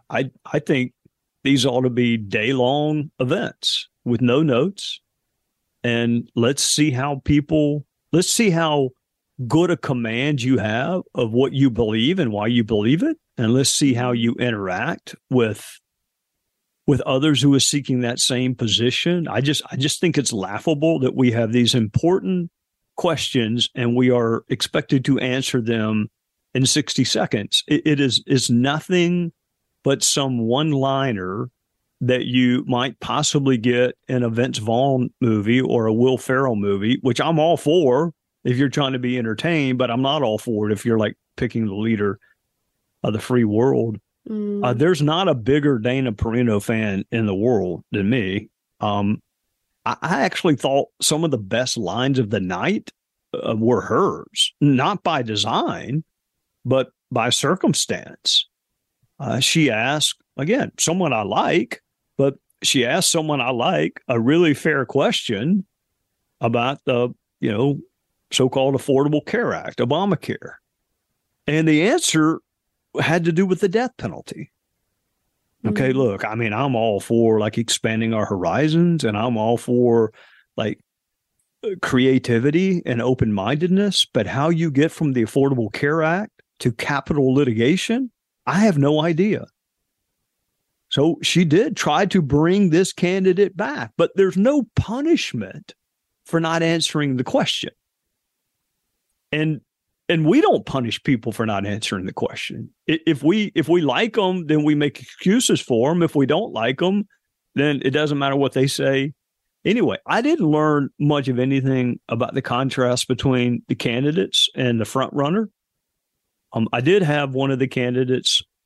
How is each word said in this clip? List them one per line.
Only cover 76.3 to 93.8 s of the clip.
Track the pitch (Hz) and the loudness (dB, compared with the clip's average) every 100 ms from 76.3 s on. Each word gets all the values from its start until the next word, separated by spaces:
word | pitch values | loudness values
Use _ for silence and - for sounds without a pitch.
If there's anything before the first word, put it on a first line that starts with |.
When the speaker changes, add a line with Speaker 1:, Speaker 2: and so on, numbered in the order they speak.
Speaker 1:
mean, | 113 110 | -4 -2
I'm | 107 139 117 | -2 0 0
all | 113 101 | 0 -2
for, | - 117 117 110 | 0 2 4 4
like, | 104 117 | 0 -2
expanding | 117 - 113 110 113 | -4 -2 -2 -2 -2
our | 113 101 | -2 -2
horizons, | 98 87 101 156 165 175 165 | -2 0 0 2 2 2 2
and | 120 101 | 0 -2
I'm | 120 113 | -2 0
all | 110 120 | 0 0
for, | - 123 123 117 110 - - _ _ - | 0 2 4 4 2 -4 -20 _ _ -6
like, | 110 - _ _ _ _ _ _ _ _ | -4 -6 _ _ _ _ _ _ _ _
uh, | 226 185 | -10 -6
creativity | - 131 131 131 - 117 135 160 190 180 | -2 2 4 2 2 0 2 2 2 0
and | - 117 | -2 -2
open-mindedness, | 117 131 113 101 98 147 175 185 202 - - | 0 0 0 0 -2 0 0 2 2 0 0
but | 127 98 | 0 -2
how | 110 156 | 0 0
you | 170 165 | 0 0
get | 139 160 | 2 0
from | - 156 | 0 -2
the | 127 | 0
Affordable | 110 139 139 131 107 | 0 2 0 0 -4
Care | - 143 160 | -2 -2 0
Act | 156 175 214 _ _ - | 0 -2 -6 _ _ -6
to | 127 | -4
capital | - - 143 - 151 131 | -4 -4 -4 -2 0 2
litigation, | 131 135 110 120 180 - 233 254 _ _ _ - | 2 2 2 2 2 0 -4 -4 _ _ _ -2
I | 160 | 2
have | 220 147 | 2 4
no | 139 151 | 2 2
idea. | 165 160 208 180 - _ _ _ _ _ _ _ _ _ _ _ _ _ - | 0 0 0 -2 -6 _ _ _ _ _ _ _ _ _ _ _ _ _ -6
So | - 151 - | 0 0 0
she | - 165 | 0 2
did | 175 160 277 214 | 4 4 2 -2
try | 165 151 196 | 0 0 2
to | 196 | 0
bring | 139 143 165 196 190 | 2 2 4 4 4
this | 156 190 | 2 0
candidate | - 175 196 190 180 196 180 | 0 -2 2 2 2 0 -2
back, | 220 294 | -6 -6